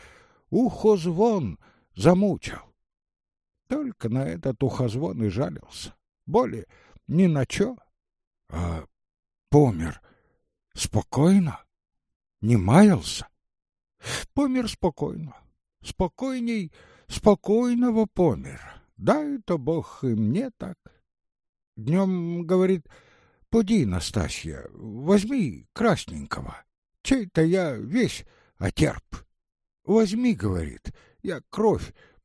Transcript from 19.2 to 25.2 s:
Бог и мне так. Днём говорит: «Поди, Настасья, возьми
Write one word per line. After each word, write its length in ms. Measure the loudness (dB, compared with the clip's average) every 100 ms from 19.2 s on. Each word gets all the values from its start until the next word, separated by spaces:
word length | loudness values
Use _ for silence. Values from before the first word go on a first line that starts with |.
| 0 -6 -4 -4
Бог 440 | -2 -4 -6 -6
и 120 | -2 0
мне 340 | 0 0 -4 -8
так. 200 | -14 -14 _ _ _ _ _ _ _ _ _ -10
Днём 720 | -2 0 2 0 -4 -6 0
говорит: 400 | 2 2 0 -4 -20 _ _ _ _ _
«Поди, 340 | 0 4 2 2
Настасья, 800 | -2 -2 -2 -2 -6 -10 -12 -16
возьми 960 | -16 -14 -6 2 2